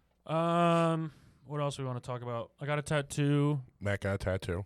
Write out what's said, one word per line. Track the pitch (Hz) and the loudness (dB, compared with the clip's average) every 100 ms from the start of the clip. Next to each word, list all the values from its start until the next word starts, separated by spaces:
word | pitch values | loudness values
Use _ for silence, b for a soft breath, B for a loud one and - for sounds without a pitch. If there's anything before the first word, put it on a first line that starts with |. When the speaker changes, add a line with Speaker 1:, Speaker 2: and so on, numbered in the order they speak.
| _ _ - | _ _ -6
Speaker 1:
Um, | 156 170 170 170 170 165 165 160 b b b - | -2 2 4 6 6 4 2 -4 b b b -10
what | 147 | -4
else | 143 135 | -4 -4
we | |
wanna | 131 123 | -6 -6
talk | 127 123 | -6 -8
about? | 120 117 113 - | -4 -6 -6 -8
I | 143 | -4
got | 147 | -2
a | |
tattoo. | 143 151 143 - 143 147 143 147 127 - | 0 0 0 0 2 4 2 0 -4 -8
Speaker 2:
Matt | 101 98 | -4 -2
got | 98 98 | 0 0
a | |
tattoo. | - 95 - 87 | 0 -2 -2 -4